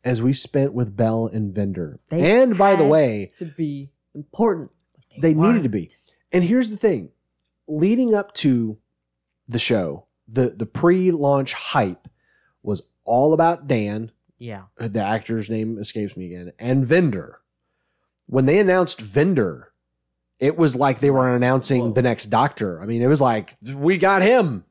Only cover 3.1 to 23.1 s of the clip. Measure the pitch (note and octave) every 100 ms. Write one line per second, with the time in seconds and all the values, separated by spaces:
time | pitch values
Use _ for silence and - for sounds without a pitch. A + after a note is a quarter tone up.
3.1 | G#2+ F#2+ _ E3+ D3 D#3 C#3+ C#3 _ _
4.1 | D3 D3 - A3+ E3+ - _ _ _ _
5.1 | - D#3+ D#3 F#3+ A#3 C3+ G2+ D#2+ - _
6.1 | _ _ F3+ F3 B3 A3+ G#3+ A3 C3+ E2
7.1 | _ _ _ _ _ - D3+ F3+ A#3+ B3
8.1 | G#3 G3 - D3+ B2 A2 A2 _ _ _
9.1 | _ _ _ - A#2 - A2 E2 C#2+ _
10.1 | _ _ A#2+ B2 - A2 - F3 F#3 F#3
11.1 | E3+ C#3 C#3 C3 - - D3 G2+ F2+ -
12.1 | _ _ _ _ _ G2+ G2+ _ _ -
13.1 | A#2+ D3 D#3+ E3 E3+ C#3 A#2+ G#2 G#2+ A2+
14.1 | _ _ _ A#2+ G2+ F#2+ - A2+ G#2+ G2+
15.1 | A2 - A2+ G2+ A2 A2 A2 G#2+ A2 G#2
16.1 | - F2+ F2+ F2+ - A#2 C3 B2 E3+ E3
17.1 | G2 C2 - _ _ _ _ _ _ _
18.1 | _ - C3 C3 F#3 G3 F#3 F3 - A2
19.1 | G#2 E3+ D#3 F#2+ C2+ - _ _ _ _
20.1 | _ _ _ C3+ D#3+ D#3+ B2 C#3 B2 C#3+
21.1 | C3+ B2+ B2 B2 C3 - B2+ A#2+ A2 B2
22.1 | A2 G#2 A#2 C#3 - G2+ E2 G2+ A#2 B2